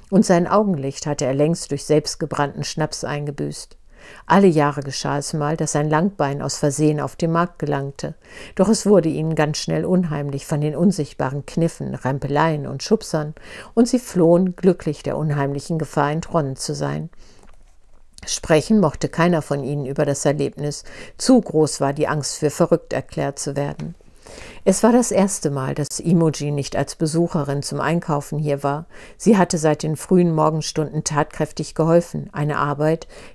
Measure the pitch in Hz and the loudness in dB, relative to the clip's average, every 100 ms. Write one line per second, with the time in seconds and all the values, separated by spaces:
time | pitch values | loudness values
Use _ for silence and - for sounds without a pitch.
0 | - 196 226 175 175 208 208 165 135 - | 0 2 4 4 4 2 2 0 -4 -6
1 | 156 147 131 139 151 170 - 143 - 151 | -6 -2 -2 2 2 0 -4 -8 2 0
2 | 151 - 156 - 143 - 147 - 151 - | 2 -6 -6 -2 -4 -4 -6 -4 -4 -4
3 | - 147 147 143 147 151 - - - - | -6 -6 -6 -6 -6 -8 -14 -20 -20 -20
4 | - - - 175 196 156 143 143 135 - | -20 -20 2 6 8 6 2 0 -6 -6
5 | 143 143 - 156 147 160 156 147 151 151 | -4 -4 -4 -4 -2 -2 -2 0 2 2
6 | 190 - 143 143 143 - 147 143 151 151 | 2 0 -2 -2 -6 -2 -2 2 2 2
7 | 135 - 165 165 175 - 147 143 139 - | -4 -4 -2 0 -2 -4 -4 -4 -4 -8
8 | 147 - - - - - 202 220 196 202 | -10 -10 -18 -20 -12 0 2 4 6 6
9 | 160 147 160 160 151 151 - 160 170 185 | 6 0 -2 0 0 -2 -2 -2 2 2
10 | 175 147 143 139 - 147 151 151 180 170 | 2 -2 -4 -6 -4 -2 0 2 2 2
11 | 143 - 135 143 - - 165 - 139 131 | -2 -4 -4 -4 -6 0 0 -2 -8 -6
12 | 127 139 139 143 160 151 135 135 - - | -4 -4 -2 0 2 0 -4 -8 -2 -2
13 | - 160 151 - - - - - 240 254 | 0 -4 -4 -10 -16 -18 -4 2 2 2
14 | - 180 165 175 185 - 185 175 156 147 | -2 2 6 6 4 2 2 2 -2 -6
15 | 139 143 156 143 139 143 - 165 151 - | -6 -4 -2 0 -2 -4 -4 -4 -2 0
16 | 143 156 - 170 139 135 - 143 143 151 | 0 -2 -2 -2 -2 -4 -8 -4 -4 -4
17 | 160 - - - - - - - - - | -8 -14 -20 -20 -20 -20 -20 -20 -20 -20
18 | - - - - - 156 - 214 165 - | -20 -18 -10 -8 2 2 4 4 2 0
19 | 156 - 170 170 - 143 135 147 135 143 | -6 0 2 2 -2 -4 -4 -6 -4 -2
20 | 143 143 147 147 139 - 147 - - - | -2 0 0 0 -2 -4 -8 -8 -12 -18
21 | - - - 262 - 151 151 - 139 143 | -18 -4 4 4 4 2 2 2 -2 0
22 | 131 151 139 - 147 - 165 165 - 131 | 0 0 -4 -2 -2 2 2 2 0 -6
23 | - - 143 139 - 143 143 147 156 - | -6 -6 -6 -4 -6 -4 -4 -6 -10 -12
24 | - - - - - - - 190 220 240 | -20 -20 -20 -20 -18 -4 0 4 4 4
25 | 240 196 196 - 151 139 135 143 143 - | 4 2 2 0 -4 -2 -4 -4 -4 -4
26 | 170 175 165 - 147 147 135 95 143 - | 2 4 4 0 -4 -4 -4 -4 -4 -2
27 | 160 160 170 170 139 143 - 143 135 170 | -2 0 0 0 -2 -4 -4 -4 -2 -2
28 | - 147 - 147 147 143 139 147 165 - | 0 -4 -2 -4 -2 -2 -2 -4 -8 -18
29 | - - - 196 180 170 156 151 156 151 | -20 -2 4 4 4 2 2 2 -2 -4
30 | - 185 175 160 156 160 - - 151 151 | 2 4 4 4 2 0 -4 -4 -4 -4
31 | - 147 151 - 156 - 151 - 160 170 | -2 -2 -2 -2 -6 -4 -8 -2 4 4
32 | 175 151 139 - 147 147 147 143 156 160 | 2 -6 -8 -4 -2 0 -2 0 0 0
33 | - - - | -4 -18 -20